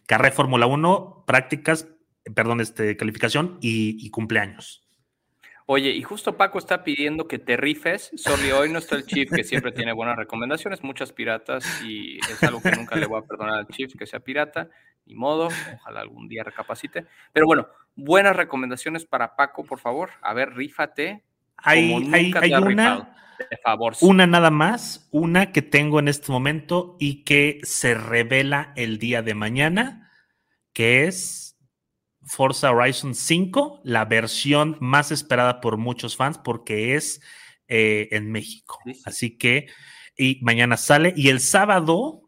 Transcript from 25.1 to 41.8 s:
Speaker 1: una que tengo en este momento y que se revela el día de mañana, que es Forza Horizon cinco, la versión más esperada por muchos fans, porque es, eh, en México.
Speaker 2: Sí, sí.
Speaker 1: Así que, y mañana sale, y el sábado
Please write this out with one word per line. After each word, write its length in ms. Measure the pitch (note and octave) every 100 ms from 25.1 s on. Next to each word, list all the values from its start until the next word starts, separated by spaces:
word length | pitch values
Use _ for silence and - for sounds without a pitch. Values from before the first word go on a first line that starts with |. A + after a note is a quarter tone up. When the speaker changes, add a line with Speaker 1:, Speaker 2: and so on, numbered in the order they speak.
Speaker 1:
una 420 | D3+ E3 F3+ F#3+
que 80 | D#3
tengo 380 | - C#3+ D3 D3+
en 100 | C#3+
este 200 | C#3+ -
momento 680 | B2+ C3+ D#3 D3+ F3 F3+ -
y 240 | C#3+ C#3
que 380 | - C#3+ D3 D3
se 300 | - - B2+
revela 800 | A2+ A2 A#2 A#2 C3+ C#3 C#3+ D3 B2+
el 240 | A2+ G#2+
día 220 | A#2 A#2+
de 120 | A2
mañana, 760 | G#2+ G#2+ C3 D3+ F#3+ B3+ - _ _ _ _ _ _ _
que 320 | - A#2 B2+ E3
es 400 | F#3+ - - - _ _ _ _ _ _ _ -
Forza 420 | - C3 C3+ C#3
Horizon 420 | A#2+ B2 C3 C#3 A#2
cinco, 640 | - E3 F#3 C4+ D4 - -
la 180 | A#2
versión 720 | A2 A2+ A2 - C#3+ D3 D3+ D3+
más 320 | B2+ C#3+ C#3+
esperada 480 | D3 - B2 B2 B2
por 160 | A#2 A2
muchos 400 | A#2+ A#2+ A#2 -
fans, 200 | C3+ D#3
porque 580 | - A2+ - G#2+ A#2 D3
es, 260 | - - - - - _ _
eh, 400 | A2+ A2 G#2+ G#2+
en 180 | G#2+ G#2+
México. 500 | A2 - - - -
Speaker 2:
Sí, 120 | B2 -
sí. 80 | -
Speaker 1:
Así 320 | - A#2+ A#2+
que, 300 | B2 C3+ - - - - - -
y 200 | C3 C3
mañana 340 | B2 A#2 A#2+ A2+
sale, 380 | - D3 F3 F3+
y 140 | C3+
el 100 | C3
sábado 840 | C3 F#3+ G#3 F#3+